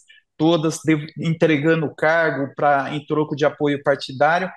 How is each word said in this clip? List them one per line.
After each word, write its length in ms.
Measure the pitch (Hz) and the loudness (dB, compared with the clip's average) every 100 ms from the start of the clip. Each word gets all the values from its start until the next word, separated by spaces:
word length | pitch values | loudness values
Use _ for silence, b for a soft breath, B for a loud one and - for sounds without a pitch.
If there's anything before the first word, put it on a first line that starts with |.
| b b _ - | b b _ 0
todas, 420 | 160 170 156 156 147 | 2 2 0 -2 0
de-, 280 | 156 156 - | 0 -2 -6
entregando 760 | 165 165 165 147 156 165 147 | -4 2 2 2 2 0 -2
cargo 600 | - 156 165 156 135 139 - | -2 0 2 0 -2 -6 0
pra, 400 | 147 139 131 151 | 2 2 0 -8
em 100 | - | -4
troco 300 | 151 151 147 | -2 -2 0
de 80 | |
apoio 400 | 156 - 147 143 | -2 0 -2 0
partidário 680 | 147 139 - 131 147 175 185 | -2 -2 -4 0 2 2 -2